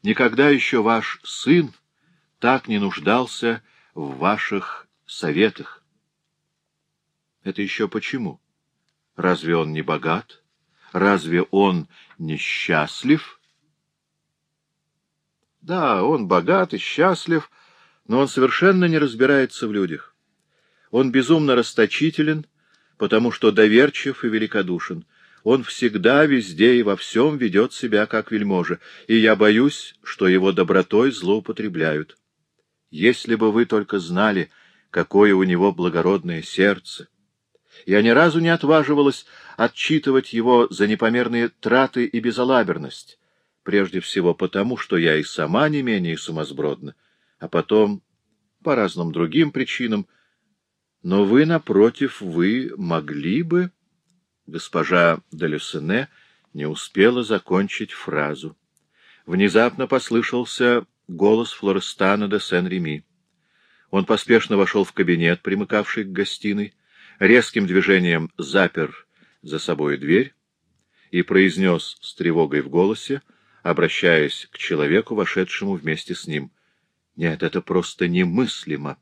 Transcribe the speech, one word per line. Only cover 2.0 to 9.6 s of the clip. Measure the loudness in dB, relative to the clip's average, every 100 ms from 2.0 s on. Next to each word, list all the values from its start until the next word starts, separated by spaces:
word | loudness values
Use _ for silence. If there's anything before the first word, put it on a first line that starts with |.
| _ _ _ _
так | 0 0 0
не | -2
нуждался | -2 -2 0 0 0 -4 -4 -4 _ _ _
в | -14 -12 -4
ваших | -2 -2 -4 -6 -8 -14 -18 _ _
советах. | -8 -4 0 0 0 -20 -20 _ _ _ _ _ _ _ _ _ _ _ _ _ _ _ _
Это | -12 -8
ещё | -6 -4 -4
почему? | -6 -8 -8 -8 -10 _ _ _ _ _ _ _ -4
Разве | -2 -2 0
он | -2